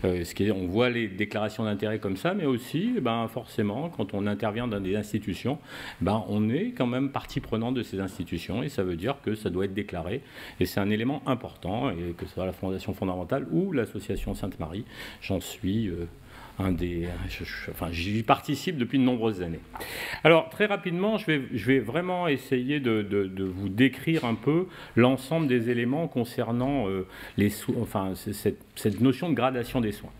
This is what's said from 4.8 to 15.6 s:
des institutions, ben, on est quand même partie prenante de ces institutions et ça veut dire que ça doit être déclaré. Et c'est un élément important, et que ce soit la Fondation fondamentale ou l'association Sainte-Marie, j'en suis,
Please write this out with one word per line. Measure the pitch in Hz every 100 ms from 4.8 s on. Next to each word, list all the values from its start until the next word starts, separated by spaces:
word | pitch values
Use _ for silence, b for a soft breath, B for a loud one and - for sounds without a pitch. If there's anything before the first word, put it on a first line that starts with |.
des | 95 104
institutions, | 104 107 101 87 120 151 B B B B
ben, | 85 110 104
on | 104 107
est | 135 240 247
quand | 123
même | 123 139
partie | 127 - 143
prenante | - 110 117
de | 131
ces | 104 95
institutions | 95 - 87 85 - 90
et | 76
ça | -
veut | 92 85
dire | 104 143
que | -
ça | 107 92
doit | 87 101
être |
déclaré. | 98 98 87 82 123 B B B B
Et |
c'est | 90 -
un | 98
élément | 107 117 147 -
important, | 123 92 - 90 107 135
et | 85 87 85
que |
ce | 90
soit | - 92
la |
Fondation | 90 95 95 -
fondamentale | 92 95 90 87 135 135
ou | 165 190
l'association | 143 107 104 - 98 -
Sainte-Marie, | 101 104 - 78 95 123 B B B
j'en | - 95
suis, | - -